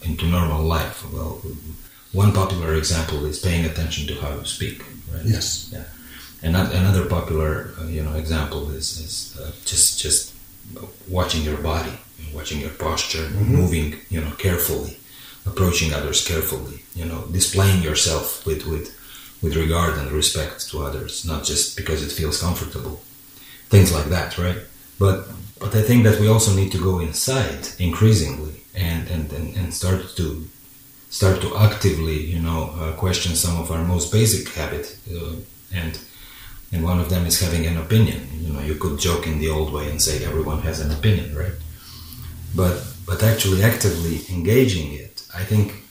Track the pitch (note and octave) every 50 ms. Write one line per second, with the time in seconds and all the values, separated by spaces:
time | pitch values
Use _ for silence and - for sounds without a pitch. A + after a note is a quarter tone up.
0 | - F2 D#2 - - E2 F2 F2+ F2 D#2+ D2+ D2+ D#2+ D#2+ E2 D#2+ - - - -
1 | - - - - D#2 D2+ - - - - - - - - - - - - - -
2 | - - - F#2+ G2+ G#2 G2+ F#2+ F#2+ - F#2+ F2 E2 D#2+ D#2+ D#2+ D2+ - E2+ E2
3 | D#2+ D2 D#2 D2 C#2+ D2+ D2+ - - F2+ F2 E2+ E2 E2 D#2 - E2 D2+ - -
4 | D2+ C#2+ - - D2 C#2+ C#2+ D2 C#2+ - - - - - - - - - - -
5 | - - - D#2+ D#2+ A2 A2 - - - - - - - - - D2 - - -
6 | - - - - - - - - - E2 E2 F#2 F#2+ - D2 F2 F#2 G2 G2 F2+
7 | D#2+ - F2+ E2+ D#2 - D#2+ D#2 D#2 D#2 D2+ D2 - - - - E2 E2 E2 D#2
8 | D2+ D2+ D2+ D#2 D2+ D2+ D#2+ D#2 D2 C#2+ D2 D2+ C#2+ D2 D2 C#2 C#2+ - - -
9 | D#2 D2+ - - - - - - - D#2 - - - - - - - - - -
10 | - F#2 - - - - - - - - - - - G#2 - - - - - -
11 | - - F2+ F2+ F2+ - - D#2+ D#2 D2+ D2+ C#2+ D2 E2 D#2+ E2 E2 - - -
12 | - - - - D#2 D2+ D2 D2+ D2+ - D2+ D2 C#2 D2 - - - D#2+ E2 E2
13 | - - - E2 D#2+ D2+ - G2 G#2 - - F2+ F2+ F2 D#2+ D#2+ D2+ D2+ D2+ -
14 | - - - E2 D#2 D2+ D2 - - G2 F2+ E2 - - D#2 C#2 C#2 D2 - -
15 | - - - - - - - - - G2 - - F#2+ F2 E2+ - E2 D#2 D2 C#2+
16 | D2 D2 - - - - F2 D#2+ D#2 - D#2+ C2+ C2 C2 C#2+ - - - - F2
17 | E2 E2 D#2+ D#2 - - E2+ F#2 - - - F#2+ G2 G2 F#2+ F#2 E2+ D#2 D2+ -
18 | - E2+ E2 C#2+ C2+ - - - - D#2+ D#2 D2+ D2 D2+ D#2+ D2+ D2 - - -
19 | - - - - - - - - - E2 C#2+ E2 D#2+ D#2 E2 E2+ E2+ E2 D2+ C#2+
20 | C#2+ C#2 C#2 D2+ D2+ - - - D2+ D2 - - - - - D2 D2 C#2 C2+ C2+
21 | - - - - - F2 D#2 D2 C#2+ - - - - - - - - - D#2+ C#2+
22 | D2 D2 - - D#2+ D2 D2+ - F2 F2 E2+ - - C#2+ D2 D#2+ - C2 - -
23 | - - - - - - - - - - - - - - - G2+ F#2 D#2+ E2 D2+
24 | D2 D2 F2+ F2 D#2 D2 - - F2 F2+ F2+ - - - - - - - - -
25 | G2+ G2 F#2 - - - - - - - - - - - - A2 G#2+ G#2+ A#2+ B2
26 | A2 A2 G2+ - G#2 A2 A2 A2+ G#2+ G#2 G2 F#2+ F#2+ F#2+ - F2+ E2+ F#2+ F#2 F2
27 | E2 D#2 D#2 - - - C3 C3+ A2+ - - - - - - - F#2 E2+ D#2+ E2
28 | G#2+ A2 G#2+ F#2 D#2 C#2+ C2+ C#2 D2+ D2+ D2 - - - - F2+ F2+ E2 E2 E2
29 | - - F2+ E2 D2+ C#2+ C#2 D2 D#2+ - - G#2 F2+ D#2+ D#2+ - - F2+ F#2 F2
30 | - - - - F2 D#2+ D2 D2+ D#2+ - - - - - - - - - - -
31 | - - - - - F#2+ F#2 - - - - - G#2+ G#2+ - - - G2 D#2+ D2+
32 | D#2+ D#2+ D#2 D#2 D#2 E2 E2+ E2 E2 E2 E2 D#2+ D#2 D#2 D2+ D#2+ D#2+ D#2+ D#2+ -
33 | - F#2 F2 - - F2+ E2 D#2 - E2+ E2+ E2 D#2 D#2 E2+ E2 E2 F2 F2+ E2+
34 | D#2+ - - G#2+ A2+ A2 - - - - - - D#2 C#2 C#2 D2 - - - -
35 | - - E2+ E2+ E2 E2 E2 E2 - - - - - - F#2 F2+ E2 D#2+ D#2 -
36 | - - - - - - - - - - - - - - - E2+ D#2+ E2+ F2+ F2
37 | E2+ D#2 F#2 F2+ E2+ E2 - - F#2+ E2+ D#2+ E2 D#2+ E2 E2 E2 D#2 - A2 A2+
38 | A2 D#2+ - - - - C#2 D#2 D#2+ E2 D2 C#2 C#2 D2+ D#2 - - F2 D2 C#2+
39 | - F2 E2 E2+ - E2 D#2 D2+ D2+ D#2+ D#2 D#2 D#2 D2 D2 D2 D2 D2 D2+ D2+
40 | - D#2+ D2+ - - D#2 - D#2+ D#2 D2 D2+ D2+ - D#2+ D2+ - D#2 D2 D2 D2
41 | - A2 G2+ F2+ - - C#2+ D2 D#2+ - - - - - - - - - - -
42 | - - - - - - - - - - - E2+ F#2 F2+ E2+ - - - - -
43 | - - F#2 E2+ G2 A2+ A2 - - G2+ F#2+ F#2 G2+ A#2 A#2 - - G2+ E2+ E2
44 | E2+ E2 E2 D2+ - - F#2 F2 E2 F2+ A2 B2+ C3+ A2+ F#2+ E2+ D2+ C#2+ D2 C#2+
45 | C2+ - - - - - - F2 F#2+ - G#2+ G#2+ G2+ - - - - -